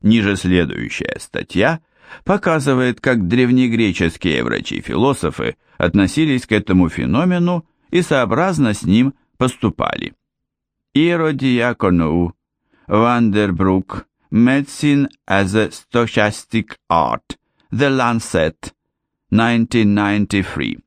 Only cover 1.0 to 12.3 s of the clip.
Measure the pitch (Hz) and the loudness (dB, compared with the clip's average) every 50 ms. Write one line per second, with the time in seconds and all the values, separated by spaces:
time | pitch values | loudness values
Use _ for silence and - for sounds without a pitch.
1 | - - - - - - - - - _ - 87 104 135 165 160 _ _ _ _ | -8 -8 -8 -10 -14 -10 -10 -10 -10 _ -2 0 0 0 0 -4 _ _ _ _
2 | _ - - - _ - 190 208 - 180 165 156 135 143 135 127 127 123 117 - | _ -20 -20 -14 _ -2 -2 0 0 0 -2 0 0 0 0 2 2 0 -2 -2
3 | - 135 127 117 95 85 110 123 127 120 123 127 127 123 113 113 117 101 87 - | -2 0 0 0 0 2 2 2 4 4 4 2 2 2 2 2 0 0 0 0
4 | 90 82 - - - 92 76 62 60 60 57 50 50 - - 50 - - 58 78 | 0 -2 -2 -2 -2 -2 0 0 -2 -2 -4 -4 -6 -6 -10 -10 -8 -4 -2 0
5 | 113 135 139 - - 78 67 - 60 57 - _ _ _ _ _ - 85 82 101 | 0 0 0 0 -4 -6 -4 -4 -6 -6 -6 _ _ _ _ _ -2 0 2 2
6 | 98 90 - 151 160 156 135 127 - - 110 104 101 - 92 92 90 80 - - | 2 2 2 0 0 0 0 -2 -2 0 -2 -2 0 2 2 4 4 2 0 -4
7 | 62 64 95 123 170 180 180 175 175 175 180 170 - _ _ _ _ _ - 175 | -4 -2 0 0 2 0 0 0 0 0 -2 -4 -6 _ _ _ _ _ -2 -2
8 | 170 - 160 135 123 98 113 131 175 196 180 156 139 113 104 - - 82 92 113 | 0 2 0 0 0 0 0 0 0 0 0 0 0 0 0 -2 0 2 2 4
9 | 127 139 - _ _ _ _ _ 127 127 - - - 104 80 - - 50 50 50 | 4 2 -2 _ _ _ _ _ -2 -2 -2 -2 -4 -4 -2 -2 -4 -4 -4 -6
10 | 50 50 - _ _ _ _ _ _ _ _ _ _ _ _ _ _ _ _ 135 | -8 -10 -12 _ _ _ _ _ _ _ _ _ _ _ _ _ _ _ _ 2
11 | 156 170 170 170 160 156 151 131 135 131 123 120 117 123 117 _ - 95 90 85 | 2 2 2 0 0 -2 -2 -2 0 0 0 2 0 -2 -2 _ 0 2 2 2
12 | 82 78 78 85 87 85 | 2 0 0 0 -2 -2